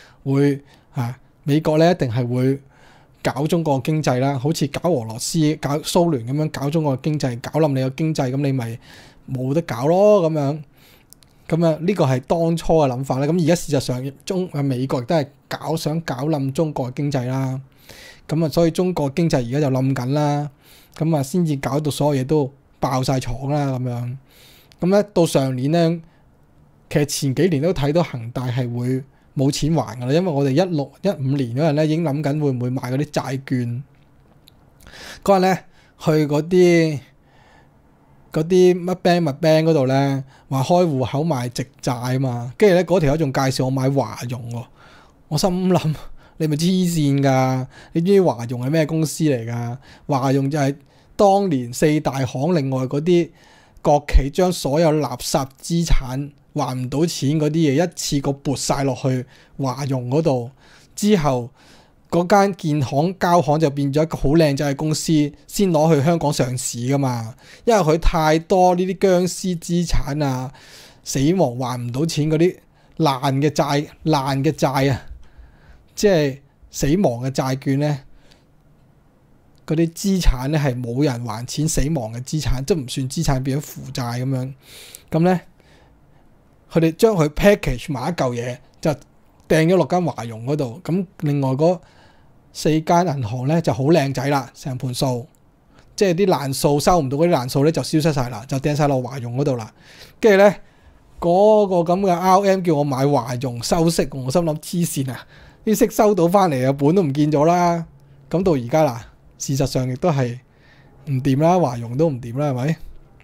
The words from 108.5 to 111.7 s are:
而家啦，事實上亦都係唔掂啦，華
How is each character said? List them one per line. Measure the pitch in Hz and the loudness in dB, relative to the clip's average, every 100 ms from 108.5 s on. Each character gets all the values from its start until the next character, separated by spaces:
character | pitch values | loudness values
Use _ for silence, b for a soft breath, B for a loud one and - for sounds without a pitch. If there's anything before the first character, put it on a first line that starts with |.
而 | 143 117 | 0 0
家 | 156 | 2
啦， | 151 120 - - - - | 2 0 -12 -20 -20 -12
事 | - 135 | -4 -2
實 | 135 | 0
上 | 135 127 | -2 -4
亦 | 127 | -2
都 | 180 | 0
係 | 139 123 127 - b b b b b - | 0 -2 -4 -14 b b b b b -6
唔 | |
掂 | 131 139 135 | -2 0 2
啦， | 160 185 | 4 4
華 | 147 | 0